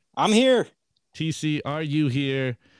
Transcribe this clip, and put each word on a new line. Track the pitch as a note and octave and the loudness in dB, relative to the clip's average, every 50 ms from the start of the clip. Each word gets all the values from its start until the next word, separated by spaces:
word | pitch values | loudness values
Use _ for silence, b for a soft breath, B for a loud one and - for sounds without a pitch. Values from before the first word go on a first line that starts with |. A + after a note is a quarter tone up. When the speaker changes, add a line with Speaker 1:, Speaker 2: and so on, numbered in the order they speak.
| _ _ - | _ _ -4
Speaker 1:
I'm | - D3 G3 G#3 | -2 2 4 4
here. | A3 C4 C4 B3+ A#3 D#3 - _ _ _ _ _ _ _ _ _ | 4 4 4 4 2 0 -4 _ _ _ _ _ _ _ _ _
Speaker 2:
T | - D#3 D#3+ | -6 -6 -6
C, | D3+ - - D#3 D3+ D3 - | -4 -4 -4 -4 -4 -2 -4
are | C3+ C#3+ D#3 D#3+ | -6 -6 -6 -6
you | D3+ C#3+ D#3 D3+ C#3 | -2 0 0 0 2
here? | A#2+ C#3 C#3 C3+ C3+ C3+ C3 B2+ A#2+ b b b b b | 0 0 -2 -2 -2 -2 -2 -4 -4 b b b b b